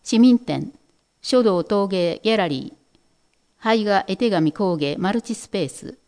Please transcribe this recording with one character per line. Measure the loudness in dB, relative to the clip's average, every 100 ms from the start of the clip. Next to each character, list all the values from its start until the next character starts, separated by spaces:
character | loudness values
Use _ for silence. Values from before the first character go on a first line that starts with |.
市 | 0 4
民 | 6 6
展、 | 0 -6 -6 -14 _ _ _ _
書 | 0 2
道 | 2 0 0
陶 | -2 0
芸 | -2 -2 -2
ギ | -2
ャ | 0
ラ | -2
リ | -4 -8 -18 _ _ _ _ _ _ _ _
ー。 | 0 0
絵 |
画、 | 2 0 0
絵 | -2
手 | 0
紙 | 2 0
工 | 0 -2 0
芸 | -4 -2
マ | -2
ル | -4
チ | -6 -12
ス | -8
ペ | -6 -6
ー |
ス。 | -8 -18 -20